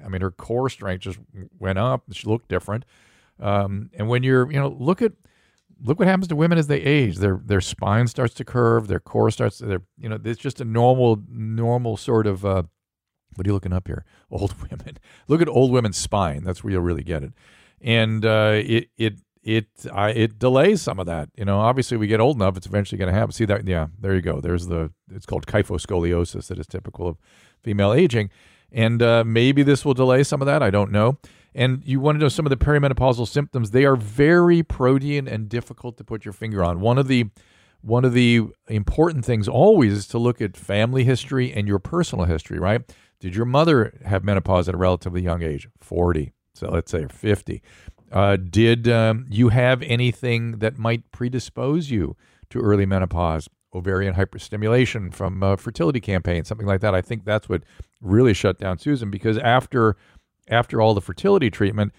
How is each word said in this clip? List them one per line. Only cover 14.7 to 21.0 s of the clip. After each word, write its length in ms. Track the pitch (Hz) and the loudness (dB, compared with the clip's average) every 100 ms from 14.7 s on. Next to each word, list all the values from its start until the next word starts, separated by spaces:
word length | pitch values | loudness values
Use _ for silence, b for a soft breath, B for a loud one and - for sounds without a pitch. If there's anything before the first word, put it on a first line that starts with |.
| - - - b b - | -14 -16 -20 b b -2
Look 120 | 156 | 0
at 60 | 165 | 2
old 240 | - 131 | 4 4
women's 260 | 127 113 87 | 4 0 -4
spine. 460 | - 104 90 71 | -4 -2 0 -2
That's 200 | 90 87 | -8 -8
where 80 | 110 | -4
you'll 80 | 95 | -2
really 200 | 87 82 | -2 -2
get 200 | 69 80 | -4 -6
it. 80 | 69 - b b b b 123 | -8 -14 b b b b -2
And, 380 | 113 110 110 110 | 0 2 0 2
uh, 360 | 110 107 107 | 2 4 2
it, 260 | 104 113 - - | 0 0 -2 -4
it, 220 | 113 101 _ _ | -4 -4 _ _
it, 220 | 110 110 104 _ - | -2 -2 -2 _ -10
I, 200 | 92 104 | -4 -2
it 280 | 117 110 107 | 0 0 0
delays 420 | 127 127 170 208 | 2 4 4 2
some 180 | - 95 | -2 -6